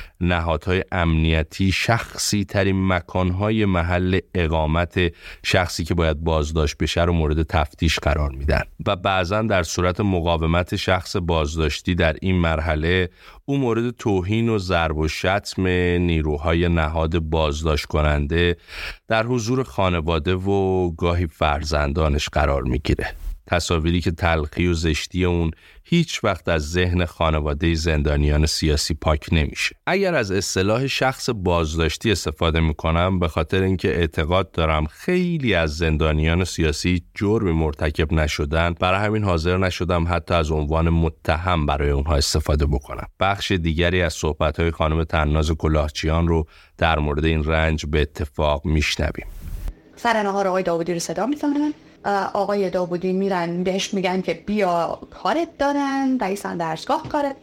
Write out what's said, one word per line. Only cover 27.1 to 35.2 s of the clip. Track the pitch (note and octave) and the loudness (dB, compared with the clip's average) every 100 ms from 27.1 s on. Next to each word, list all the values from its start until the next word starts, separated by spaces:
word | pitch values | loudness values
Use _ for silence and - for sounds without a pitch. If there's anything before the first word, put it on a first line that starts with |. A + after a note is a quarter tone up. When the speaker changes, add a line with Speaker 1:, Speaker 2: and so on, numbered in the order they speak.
| - E2 D#2 D2+ D2 E2 | 0 0 2 0 0 0
Speaker 1:
زندانیان | E2 D#2+ D2+ D2 D2 D2 D2 D2+ | 0 0 0 2 2 2 2 2
سیاسی | - D#2 D2 - | 0 0 0 -2
پاک | D#2 - D2+ - | -2 0 -2 0
نمیشه. | E2+ C#2+ - - - - | 0 0 -2 -6 -6 -4
اگر | F#3 F#3+ D#3+ | -2 0 0
از | G#2 | 0
اصطلاح | F#2+ F#2 - F#2+ A2 C3+ | -2 -2 0 0 0 0
شخص | - C3 C3 - A#2 | 0 -2 -2 -4 -2
بازداشتی | F2+ E2+ D#2+ D#2+ D#2+ - A#2 | 0 2 0 0 0 0 0
استفاده | F#2 - D#2 E2+ D#2 | 0 -2 -2 0 2
می‌کنم، | D#2+ D#2 E2 E2 F2+ F#2+ | 2 0 0 2 2 2
به | E2+ | 0
خاطر | - D#2 F#2+ | -2 0 0
اینکه | F#2+ F#2 G2+ | 2 0 0
اعتقاد | - E2+ - D#2 F2+ F#2+ | 0 0 -2 0 0 0
دارم | - D#2+ D#2 D2+ | -2 0 0 -2
خیلی | - - F3+ | -6 -2 0